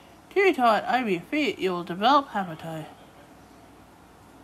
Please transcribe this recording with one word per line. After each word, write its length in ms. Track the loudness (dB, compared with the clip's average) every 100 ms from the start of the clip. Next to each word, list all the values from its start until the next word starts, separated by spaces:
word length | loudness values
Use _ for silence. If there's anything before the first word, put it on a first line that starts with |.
| -20 -20 -6
too 240 | 2 2
tight 300 | 4 4 2 2
over 220 | -2 0
your 120 | -4
feet, 360 | -4 -2 -2 -2
you 140 | -2
will 140 | -4 -6
develop 420 | 0 4 4 2
hammer 260 | -4 -6 -8
toe. 300 | -10 -10 -12 -18 -20 -20 -20 -20 -20 -20 -20 -20 -20 -20 -20 -20 -20 -20